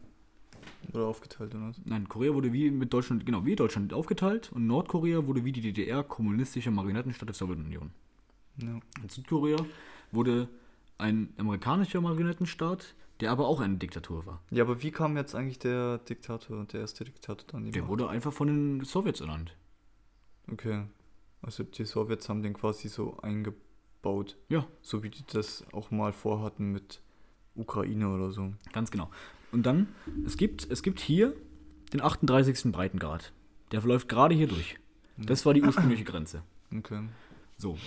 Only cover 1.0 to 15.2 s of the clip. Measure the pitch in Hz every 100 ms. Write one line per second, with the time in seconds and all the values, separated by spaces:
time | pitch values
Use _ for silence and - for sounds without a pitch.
1 | 110 110 - - 107 107 110 120 - 110
2 | 98 110 139 139 123 123 151 139 127 123
3 | 127 117 120 107 113 214 113 107 - 123
4 | 165 175 190 226 - 123 113 131 190 180
5 | 170 165 139 123 123 127 110 98 98 135
6 | 139 - 110 107 131 127 120 104 98 110
7 | 123 117 110 104 92 85 78 78 76 -
8 | - _ _ _ - 135 117 117 - -
9 | 107 - 127 160 147 151 160 - - -
10 | - 113 123 120 120 - - _ - -
11 | 110 110 107 - 107 101 120 175 185 185
12 | 170 160 170 165 175 - 165 185 - -
13 | - - 110 123 135 147 101 92 90 -
14 | - 82 90 82 - 120 117 123 151 156
15 | 156 147